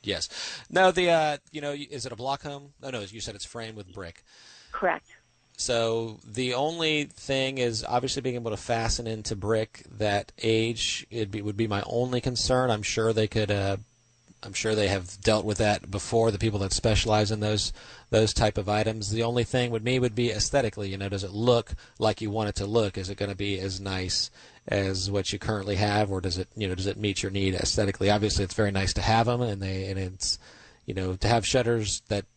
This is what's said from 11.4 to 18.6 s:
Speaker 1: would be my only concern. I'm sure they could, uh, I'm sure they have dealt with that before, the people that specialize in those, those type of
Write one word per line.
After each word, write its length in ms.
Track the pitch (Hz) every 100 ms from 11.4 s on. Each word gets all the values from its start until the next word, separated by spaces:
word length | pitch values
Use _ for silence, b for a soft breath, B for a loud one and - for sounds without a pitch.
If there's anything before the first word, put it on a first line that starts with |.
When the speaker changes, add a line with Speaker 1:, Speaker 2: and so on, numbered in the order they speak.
Speaker 1:
would 140 | 104 101
be 100 | 113
my 160 | 98
only 380 | - 117 127 123
concern. 480 | 135 120 - 127 127
I'm 120 | 107
sure 300 | 104 - 113
they 160 | 110 107
could, 220 | 113 104
uh, 260 | 101 98 98 - _ _ _ _ -
I'm 120 | -
sure 200 | 98 110
they 140 | 107 101
have 320 | 98 90 -
dealt 240 | - 107
with 140 | 98 104
that 320 | 107 104 -
before, 400 | 98 - 117 113
the 80 | 104
people 220 | 113 101
that 120 | 98
specialize 580 | - 117 107 113 107 104
in 100 | 107
those, 340 | 107 107 - B B B B
those 240 | 110 110
type 240 | - 107
of 140 | 107